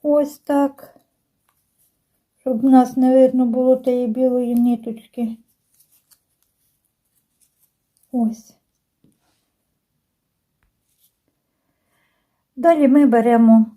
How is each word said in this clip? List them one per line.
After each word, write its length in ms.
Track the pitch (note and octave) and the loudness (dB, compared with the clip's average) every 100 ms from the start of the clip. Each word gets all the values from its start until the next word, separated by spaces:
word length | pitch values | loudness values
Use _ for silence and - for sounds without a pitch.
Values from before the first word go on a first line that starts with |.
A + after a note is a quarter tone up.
Ось 360 | D4+ D4 D4 - | -2 -2 -2 -10
так, 600 | - C#4+ C#4 C#4 - _ _ _ _ _ _ _ _ _ _ _ _ _ _ _ | -6 -4 -4 -6 -20 _ _ _ _ _ _ _ _ _ _ _ _ _ _ _
щоб 240 | C4 A3+ | -8 -4
у 60 | C4 | 2
нас 260 | C4 B3 C4 | 4 2 -2
не 180 | B3+ | 0
видно 320 | C4 C4 B3+ B3 | 2 2 2 -2
було 300 | B3 B3+ C4 | -2 0 0
тієї 300 | C4 B3 B3 | -2 -4 -4
білої 480 | A#3+ B3+ B3 A#3+ | -2 -2 -2 -4
ниточки. 800 | A#3+ A#3+ A#3 A#3 A3+ _ - A3+ A3+ _ _ _ _ _ _ _ _ _ _ _ _ _ _ _ _ _ _ _ _ _ _ _ _ _ _ _ | -2 -2 -4 -8 -16 _ -12 -10 -12 _ _ _ _ _ _ _ _ _ _ _ _ _ _ _ _ _ _ _ _ _ _ _ _ _ _ _
Ось. 440 | B3+ A3+ A3+ _ _ _ _ _ _ _ _ _ _ _ _ _ _ _ _ _ _ _ _ _ _ _ _ _ _ _ _ _ _ _ _ _ _ _ _ _ _ _ _ _ - | -6 -6 -8 _ _ _ _ _ _ _ _ _ _ _ _ _ _ _ _ _ _ _ _ _ _ _ _ _ _ _ _ _ _ _ _ _ _ _ _ _ _ _ _ _ -2
Далі 320 | E4 D#4+ C#4 | 0 2 2
ми 180 | C#4+ C#4 | 4 2
беремо 600 | A#3 A3+ A#3 A3+ A3+ A3 | 2 2 2 4 4 2